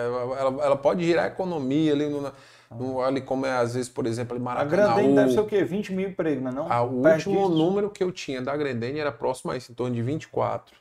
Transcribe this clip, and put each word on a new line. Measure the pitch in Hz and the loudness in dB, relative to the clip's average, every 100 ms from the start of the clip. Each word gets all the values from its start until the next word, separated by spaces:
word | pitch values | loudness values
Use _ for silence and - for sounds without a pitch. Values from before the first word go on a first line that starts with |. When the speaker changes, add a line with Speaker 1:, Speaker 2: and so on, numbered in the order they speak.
Speaker 1:
Ela, | 120 123 123 131 | -4 -2 -4 -2
ela, | 135 131 | -2 0
ela | 147 139 | 2 4
pode | - 190 170 | 2 2 2
gerar | 165 190 | 2 2
economia | - 185 165 131 143 156 | -2 -4 -2 0 2 2
ali, | 143 147 | 2 0
no, | 147 | -2
na, | 139 | -6
Speaker 2:
É. | - - - - 113 | -12 -20 -20 -18 -10
Speaker 1:
no, | 127 131 | -6 -2
ali | 127 135 | 0 -2
como | - 131 135 | -2 -2 0
é, | 127 | 0
às | 120 123 | 0 -2
vezes, | 123 | -6
por | - 113 | -4 -4
exemplo, | 113 120 123 | -4 -4 -6
ali | |
Speaker 2:
A | 123 | -4
Speaker 1:
Maracanã. | 120 147 180 208 - | -2 0 4 4 4
Speaker 2:
Grandene | 135 139 | 4 6
deve | 262 | 6
ser | 233 | 4
o | 214 | 2
quê? | 208 | 2
Vinte | 156 190 202 | 0 -2 -4
mil | 190 196 | -4 -4
empregos, | 185 160 135 | -2 -2 -2
não | 131 | -4
é | |
não? | 131 156 | -6 -2
Speaker 1:
Ah, | 120 | 0
o | 123 127 | 0 4
Speaker 2:
Perto | 143 160 160 | 4 4 4
Speaker 1:
último | 190 196 | 2 2
Speaker 2:
disso. | 165 | 4
Speaker 1:
número | 165 202 202 | 2 2 -2
que | - | -2
eu | 185 | -4
tinha | 175 - 131 | -4 -8 -6
da | 127 147 | -4 -2
Grandene | 143 120 117 151 | -2 -2 -4 -4
era | 147 | -6
próximo | - 123 131 170 | -4 -4 -4 -4
a | 139 | -8
isso, | - | -8
em | 120 | -6
torno | 123 120 | -2 -2
de | |
vinte | 117 156 | -2 -4
e | - | -6
quatro. | - 110 104 - _ | -2 -2 -2 -8 _